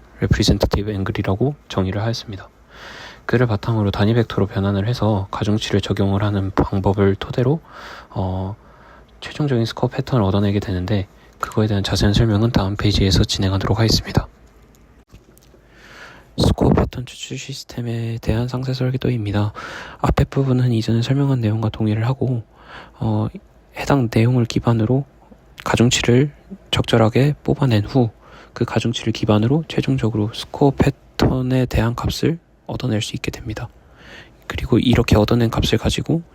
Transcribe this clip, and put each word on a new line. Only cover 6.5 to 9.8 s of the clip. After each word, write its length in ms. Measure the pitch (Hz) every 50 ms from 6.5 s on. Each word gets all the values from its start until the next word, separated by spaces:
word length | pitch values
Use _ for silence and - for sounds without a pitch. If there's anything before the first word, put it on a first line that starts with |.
| -
방법을 640 | - 95 - - 98 90 101 95 104 101 98 95
토대로, 420 | - - - - - 123 123 147 165 - - - - - - - - - -
어, 440 | - - 95 92 92 95 92 95 101 - - - - - - - - - - - - -
최종적인 460 | - - - - 151 143 131 117 113
스코어 240 | 113 - -